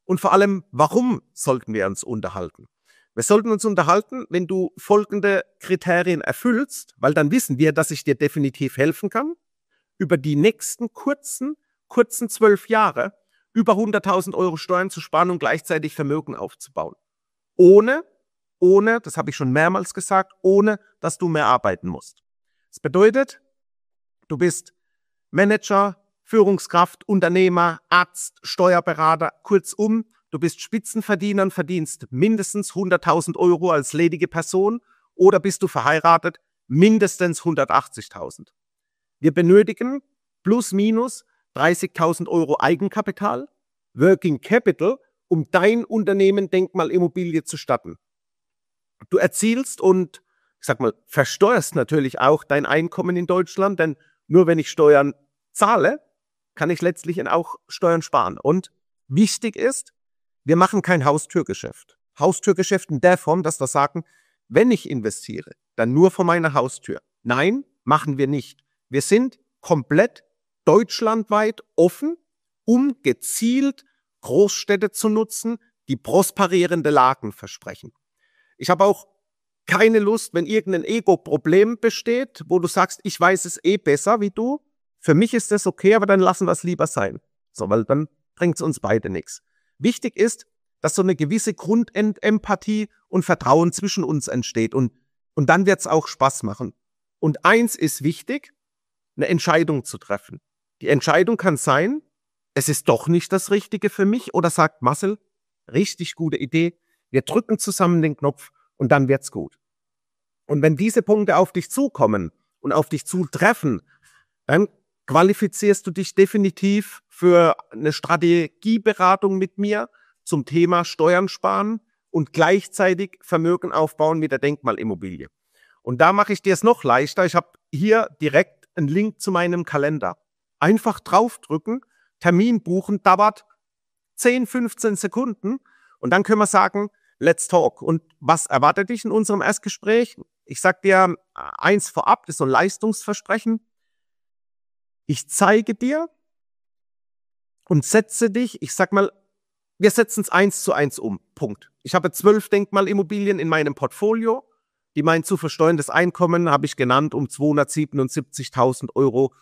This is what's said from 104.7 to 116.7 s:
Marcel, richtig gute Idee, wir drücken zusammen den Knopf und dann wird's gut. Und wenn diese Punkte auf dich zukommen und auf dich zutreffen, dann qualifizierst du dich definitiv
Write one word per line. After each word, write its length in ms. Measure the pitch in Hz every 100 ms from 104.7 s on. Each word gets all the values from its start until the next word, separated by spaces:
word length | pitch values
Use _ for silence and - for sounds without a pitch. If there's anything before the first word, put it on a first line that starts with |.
| -
Marcel, 360 | 123 143 196 208 _ _ _ _ -
richtig 440 | 131 208 - 170 -
gute 220 | 160 -
Idee, 400 | 127 165 170 - _ _ _
wir 120 | 135
drücken 360 | - 233 226 220
zusammen 440 | 202 190 175 170
den 160 | 156 -
Knopf 340 | 143 - - _ _ -
und 140 | 127
dann 160 | 143 131
wird's 240 | 135 -
gut. 260 | 101 69 _ _ _ _ _ _ _ _ _ -
Und 160 | 147
wenn 140 | 156 151
diese 260 | 214 -
Punkte 360 | - 214 196 165
auf 160 | 185
dich 180 | 180 -
zukommen 600 | 262 277 - 107 104 85 - _ _
und 140 | 139
auf 160 | 151 -
dich 160 | 151 -
zutreffen, 760 | 185 160 - 202 233 147 98 _ _ _ _ _ _ -
dann 220 | 160 202 _ _ _ -
qualifizierst 800 | 151 190 202 196 - 208 196 185
du 40 |
dich 240 | 165 185 -
definitiv 840 | 196 214 196 - 196